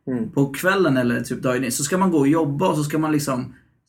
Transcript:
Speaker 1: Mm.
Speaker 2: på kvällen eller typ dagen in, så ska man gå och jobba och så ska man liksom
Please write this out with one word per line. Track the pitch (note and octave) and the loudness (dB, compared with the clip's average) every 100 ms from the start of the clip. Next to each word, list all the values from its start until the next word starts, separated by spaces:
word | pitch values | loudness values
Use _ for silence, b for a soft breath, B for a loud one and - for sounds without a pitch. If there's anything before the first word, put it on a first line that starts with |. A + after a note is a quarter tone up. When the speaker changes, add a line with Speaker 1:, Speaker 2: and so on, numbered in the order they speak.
| - | -8
Speaker 1:
Mm. | B2+ A2+ | -6 -2
Speaker 2:
på | - C#3 | 0 0
kvällen | - F3 G3+ E3+ C3 | 0 0 2 2 2
eller | B2 A#2+ | 0 -2
typ | A#2+ B2 | -4 -4
dagen | C3+ B2+ | -2 -2
in, | C3+ | -2
så | - | -4
ska | C#3+ F#3 | -2 2
man | F#3+ | 2
gå | D#3+ | 4
och | C#3 | 4
jobba | E3 D3+ C#3 F#3 | 4 2 0 0
och | D#3 | 0
så | |
ska | D3 D#3 | -2 -2
man | D#3 | 0
liksom | D3+ C#3+ B2+ A#2+ B B B | 0 -2 -4 -6 B B B